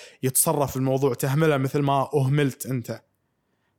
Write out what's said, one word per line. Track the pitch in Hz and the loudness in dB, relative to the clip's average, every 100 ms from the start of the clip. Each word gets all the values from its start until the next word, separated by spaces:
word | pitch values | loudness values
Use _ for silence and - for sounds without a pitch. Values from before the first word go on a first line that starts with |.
| - - | -20 -4
يتصرف | 131 - - 147 135 131 | -2 0 0 0 0 0
الموضوع، | 131 131 135 | 0 2 0
تهمله | 120 143 139 160 143 | 0 -2 2 2 2
مثل | 131 147 | 0 0
ما | 143 139 131 | 0 0 0
أهملت | 151 131 147 139 - 110 | 0 2 2 0 -2 -8
أنت. | 131 113 113 _ _ _ _ _ _ _ | -6 -6 -12 _ _ _ _ _ _ _